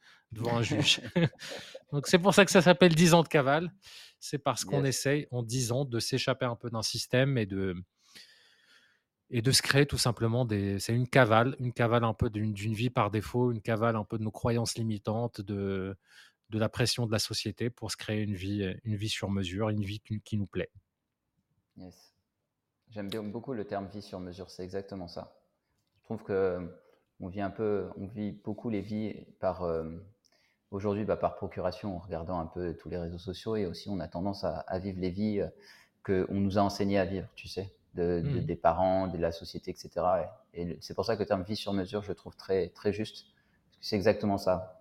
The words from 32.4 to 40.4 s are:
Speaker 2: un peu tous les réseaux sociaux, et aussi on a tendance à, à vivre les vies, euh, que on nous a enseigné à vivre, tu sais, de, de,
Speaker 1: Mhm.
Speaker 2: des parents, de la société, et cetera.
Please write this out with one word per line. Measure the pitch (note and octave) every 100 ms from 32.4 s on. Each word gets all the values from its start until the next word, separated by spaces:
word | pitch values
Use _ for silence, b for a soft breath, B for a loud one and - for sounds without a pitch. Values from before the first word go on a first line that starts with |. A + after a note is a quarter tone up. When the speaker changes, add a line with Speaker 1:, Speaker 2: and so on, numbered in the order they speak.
Speaker 2:
un | D#2+
peu | F2 F2 D#2
tous | D#2+
les | F2
réseaux | E2+ F2
sociaux, | F#2+ F2 A2
et | A2 F#2
aussi | E2+ G2+
on | F#2+
a | D#2+
tendance | F2 G2 G2
à, | F2 D#2+
à | - F2+
vivre | G2 F#2
les | F#2
vies, | F#2+ G#2+ G2+
euh, | D#2+ - B B B _
que | - F#2+ -
on | G2
nous | G2 G2+
a |
enseigné | G2+ - G2 G2
à |
vivre, | F#2 F#2+ - -
tu | -
sais, | - F#2+ - _
de, | F2+ F2 F2
de, | D2 -
Speaker 1:
Mhm. | D#2+
Speaker 2:
des | E2
parents, | E2 E2+ F#2 F#2+ F#2
de | E2+
la | E2
société, | - F2 - -
et |
cetera. | - - E2+ F2 F2+ D#2 -